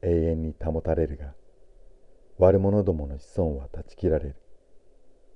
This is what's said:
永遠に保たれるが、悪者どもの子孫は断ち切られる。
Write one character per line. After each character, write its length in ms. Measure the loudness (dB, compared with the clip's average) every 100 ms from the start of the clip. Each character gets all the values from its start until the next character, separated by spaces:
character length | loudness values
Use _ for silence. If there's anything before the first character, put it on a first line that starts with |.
永 80 | 0 2 2
遠 100 | 0
に 120 | -4 -4
保 220 | -4 -2
た 120 | 0
れ 120 | 0 0
る 100 | -4
が、 180 | -12 -16 -20 -20 -20 -20 -20 -20 -20 -20 -8 4
悪 200 | 6 6
者 240 | 4 2
ど 100 | 2
も 140 | 0 -4
の 120 | -10
子 200 | -8 -2
孫 180 | -2 -2
は 120 | -8
断 160 | -12
ち 120 | -12 -4
切 120 | 0
ら 100 | 0
れ 120 | -2
る。 60 | -12 -18 -20 _ -20 -20 -20 -20 -20 -20